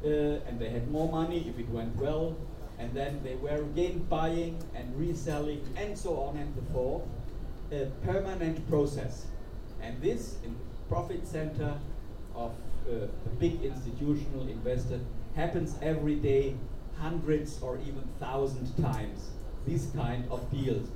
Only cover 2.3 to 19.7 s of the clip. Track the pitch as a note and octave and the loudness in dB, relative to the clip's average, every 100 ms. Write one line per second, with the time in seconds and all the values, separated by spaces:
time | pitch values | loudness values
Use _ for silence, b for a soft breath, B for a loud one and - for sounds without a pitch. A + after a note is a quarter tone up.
2.3 | D#3+ - - - - A#2+ C3 C#3+ C#3+ C3 | -2 -6 -6 -8 -6 -4 -2 -2 -2 -4
3.3 | B2+ C#3+ D3+ D3+ E3 F3+ E3+ - E3 D#3+ | -2 0 0 0 2 2 2 2 4 4
4.3 | E3 E3+ E3 - C3 B2+ C3+ E3+ E3+ E3+ | 2 0 -4 -4 -6 -4 -2 0 0 0
5.3 | D3 D3+ D3 C#3 C3+ G#3 G3+ F#3 D#3 C#3+ | 0 0 -2 -2 -2 -2 -2 -2 0 0
6.3 | D3 D3 - - C3 G#2 - - - - | -2 -2 -2 0 0 2 0 -2 -2 -4
7.3 | - - - - C#3+ C3+ - - F#3+ G3 | -4 -4 -4 -4 -2 -2 0 2 2 2
8.3 | F3 E3 D#3+ - D#3 C#3+ C#3 B2 - - | 0 0 0 4 4 4 2 -2 -2 -4
9.3 | - - - - - A#2 B2+ D#3+ A#3 - | -4 -6 -8 -6 -6 -4 0 2 2 -2
10.3 | - A2+ A#2 - - - E3+ F3 F3 E3+ | -4 -6 -6 -6 -6 -2 0 0 -4 -2
11.3 | D#3+ D3+ D3+ D3 C#3+ - - - - - | -2 -2 0 0 -2 -4 -4 -6 -8 -8
12.3 | A#2 A#2+ A#2+ - - B2+ A#2 G#2 - - | -4 -4 -2 2 4 4 2 0 -2 0
13.3 | - E3+ - C#3 C3 A#2+ - C#3+ D3 - | 4 4 4 0 0 -4 0 2 2 2
14.3 | C3+ B2+ A2 B2+ B2+ - C3 B2 - - | 0 -2 -2 0 2 0 -2 -2 -4 -2
15.3 | - - F3+ D3+ - D3+ D#3 D3+ D3 D3 | 2 2 2 0 0 2 2 4 4 6
16.3 | C3+ C#3 - - - - - D#3 E3+ D3+ | 6 6 0 -4 -4 -6 -2 0 0 4
17.3 | D3+ - - C3 B2+ C#3+ C#3 C3 - B2 | 2 2 -4 -2 -2 -2 -2 -2 -2 -2
18.3 | C3+ C#3 C3 B2+ - C#3+ C3 - - - | 0 2 0 0 2 2 2 -2 -4 -6
19.3 | - - - - | -6 -6 -4 0